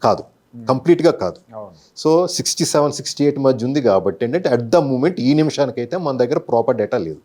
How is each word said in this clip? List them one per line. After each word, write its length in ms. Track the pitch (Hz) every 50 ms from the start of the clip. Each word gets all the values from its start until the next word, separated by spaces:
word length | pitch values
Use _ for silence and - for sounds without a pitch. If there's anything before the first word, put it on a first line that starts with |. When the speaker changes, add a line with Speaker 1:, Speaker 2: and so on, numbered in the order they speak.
| -
Speaker 1:
కాదు, 180 | 113 98 -
Speaker 2:
Hmm. 440 | - - _ _ _ _ - 120 113
Speaker 1:
కంప్లీట్గా 440 | 120 131 135 - 170 170 - 156 165
కాదు. 260 | 135 - - 87 - - _ _ 110
Speaker 2:
అవును. 160 | 110 104 95 85 _ _ _ _ -
Speaker 1:
So 240 | - 156 160 170 180
సిక్స్టీ 380 | 175 - - 131 - - - 170
సెవెన్, 280 | - - 151 147 143
సిక్స్టీ 320 | - - - - - - 143
ఎయిట్ 140 | 143 143 139
మధ్య 280 | 135 135 127 107 117
ఉంది 160 | 131 139 151
కాబట్టి 420 | 123 110 95 95 87 98 98 - 120
ఏంటంటే 240 | 117 139 180 185 151
at 120 | 123 120
the 200 | 117 113 175 170
moment 340 | 151 135 131 123 143 180 185 -
ఈ 160 | 117 131 147
నిమిషానికైతే 600 | 151 156 147 - 139 139 127 - 120 120 117 165
మన 200 | 190 170 143 131
దగ్గర 220 | 120 123 120 151 -
ప్రాపర్ 380 | - - 120 113 117 131 123
డేటా 220 | 113 104 - 135 117
లేదు. 200 | 87 80 76 -